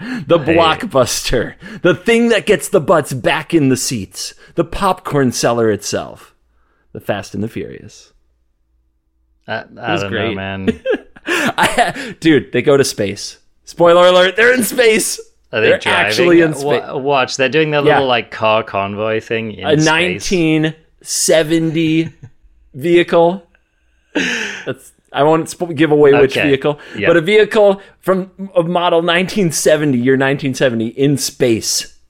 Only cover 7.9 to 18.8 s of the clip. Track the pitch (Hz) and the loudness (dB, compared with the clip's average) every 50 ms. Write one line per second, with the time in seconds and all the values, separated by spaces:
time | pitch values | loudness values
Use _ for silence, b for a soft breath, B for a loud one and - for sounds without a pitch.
7.9 | - - - _ _ _ _ _ _ _ _ _ _ _ _ _ _ _ _ _ | -20 -20 -20 _ _ _ _ _ _ _ _ _ _ _ _ _ _ _ _ _
8.9 | _ _ _ _ _ _ _ _ _ _ _ - 110 110 - - 117 110 117 117 | _ _ _ _ _ _ _ _ _ _ _ -10 -10 -10 -10 -14 -18 -12 -8 -6
9.9 | 104 98 101 98 117 110 104 113 104 95 95 98 98 95 95 - - - - 523 | -4 -4 -4 -4 -4 -4 -4 -4 -6 -6 -8 -8 -8 -4 -4 -4 -4 -4 -6 -6
10.9 | 466 - - - _ - _ - 349 339 302 247 - - - - - - 226 175 | -6 -6 -6 -16 _ -16 _ -6 -4 -2 -2 -4 -2 -2 -2 0 0 0 0 -2
11.9 | - 269 277 233 190 - - 165 156 131 98 - - 123 104 143 139 135 131 - | -2 -8 -12 -14 -14 -2 0 2 2 2 2 0 -4 -2 2 2 4 4 2 0
12.9 | - - 104 95 98 - - - - _ _ _ _ _ _ - - - 170 170 | -2 -4 -6 -6 -6 -8 -12 -14 -16 _ _ _ _ _ _ -20 -2 2 4 4
13.9 | 175 175 180 180 180 180 180 190 185 - 226 240 254 254 220 - - 247 233 226 | 6 6 6 6 6 4 4 2 2 2 2 2 2 2 -2 -2 0 2 2 2
14.9 | 220 220 - - - - - - _ _ _ _ - 117 110 143 180 190 - 185 | 2 2 -2 -4 -8 -10 -14 -20 _ _ _ _ -4 0 2 2 2 0 0 -2
15.9 | 185 180 175 107 107 - 175 175 170 170 165 160 151 139 139 147 139 113 - - | -2 -2 -2 -2 0 2 4 4 6 6 4 2 0 -4 -2 -2 -2 -2 -2 -6
16.9 | 147 151 127 143 143 135 127 - - - 131 127 120 160 160 151 147 147 143 151 | -8 -6 -2 0 0 0 0 -2 -2 -2 -2 0 2 0 0 2 0 2 2 4
17.9 | 147 143 139 131 123 117 107 - - - 113 110 110 110 107 - - 98 | 2 2 2 2 0 -2 -2 -6 -8 -2 0 0 2 0 0 -2 -4 -4